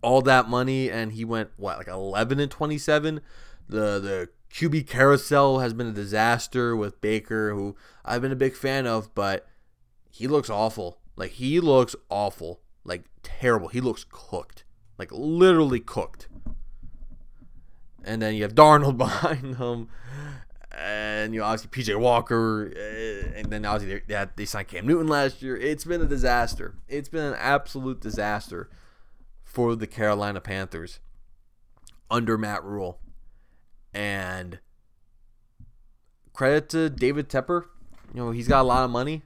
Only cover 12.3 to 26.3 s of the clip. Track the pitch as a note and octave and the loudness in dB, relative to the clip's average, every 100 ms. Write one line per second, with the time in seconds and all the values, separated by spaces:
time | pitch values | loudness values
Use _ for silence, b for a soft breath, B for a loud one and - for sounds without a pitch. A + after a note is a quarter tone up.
12.3 | - E2 F2 _ - - F2+ - - - | -4 -12 -12 _ -20 -10 -10 -10 -18 -12
13.3 | - B2+ A2+ F2 A#2+ B2+ - - - - | -2 2 2 0 -4 -4 -4 -10 -20 -10
14.3 | F#2 - - - - - - G2 - D3 | -10 -10 -18 -20 -20 -20 -14 -12 -6 -2
15.3 | E3 F#3 E3+ D3 B2 - - E2 - - | 6 8 8 6 2 -2 -6 -6 -10 -14
16.3 | - - - - - - - - - - | -10 -8 -6 -8 -12 -14 -12 -14 -14 -16
17.3 | - - - - - - - - A2+ A2 | -18 -20 -20 -20 -18 -20 -16 -8 -4 -2
18.3 | G#2+ G#2 A2+ D3+ D3+ C#3 B2 A#2 - E3 | -2 2 10 12 12 8 2 0 0 -2
19.3 | D3 C3+ B2+ B2 A#2+ A#2 B B2 C#3 D3 | -2 -6 -8 -6 -6 -8 B -12 -10 -10
20.3 | C#3 B - - - F2 G#2+ G#2+ G#2+ G#2+ | -12 B -18 -16 -10 -8 -6 -4 -2 -2
21.3 | A2 G#2+ A2 A2 B2+ A#2 G2+ B2 A#2+ A#2 | -2 -2 -2 -4 -6 -2 2 4 4 2
22.3 | A#2 A2+ G#2+ G#2+ - G#2+ A2 A2+ G2+ G2+ | 0 2 0 -4 -10 -12 -8 -8 -6 -8
23.3 | G#2+ G#2+ G#2+ G#2+ G#2 G2 G2 - G#2 G2 | -6 -6 -4 -2 -2 -2 -8 -6 -4 -4
24.3 | - G#2 A2 G2 F2+ G#2+ E3+ D#3 D3 C3+ | -6 -6 -6 -8 -6 0 2 2 2 0
25.3 | C3 C3 A#2+ C3 D3+ D#3+ F3 C#3+ C#3+ B2 | -2 -8 -4 -4 -4 -4 0 2 4 4